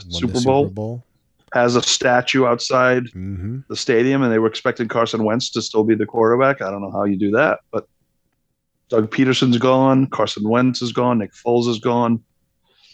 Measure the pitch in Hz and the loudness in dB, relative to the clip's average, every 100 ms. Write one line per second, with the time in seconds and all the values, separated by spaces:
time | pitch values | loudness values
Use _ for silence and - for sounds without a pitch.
0 | 95 87 120 127 127 135 104 98 107 123 | -10 -6 -4 0 2 2 0 -4 -8 -10
1 | - _ _ _ _ 127 120 120 - - | -14 _ _ _ _ 0 2 2 0 -2
2 | 131 123 123 135 123 120 - 131 127 127 | 2 0 0 0 2 0 0 2 2 2
3 | 120 92 92 95 98 131 - 110 - 113 | -2 -10 -10 -8 -8 -10 -10 -8 0 2
4 | 127 135 127 110 113 - 131 120 113 117 | 2 2 2 2 0 -2 -4 -4 -4 -2
5 | 113 110 107 117 - 117 - 110 110 107 | -2 0 0 0 -2 -6 -2 0 2 0
6 | 107 117 113 120 135 139 95 101 98 98 | 0 0 2 4 2 0 -4 -8 -8 -4
7 | 101 95 104 107 151 - - 110 - _ | -2 0 0 2 0 -2 -6 -10 -10 _
8 | _ _ _ _ _ _ _ _ _ 113 | _ _ _ _ _ _ _ _ _ 0
9 | 107 - 131 123 131 120 127 131 135 131 | 0 0 2 2 2 2 4 4 4 4
10 | 135 - 107 - 107 117 127 123 123 120 | 2 0 -2 -2 0 2 2 0 -4 -2
11 | 123 120 98 - 120 120 120 110 123 120 | 0 0 -4 -8 -2 0 0 -2 -2 0
12 | 117 117 - _ _ _ _ _ _ | 0 -2 -4 _ _ _ _ _ _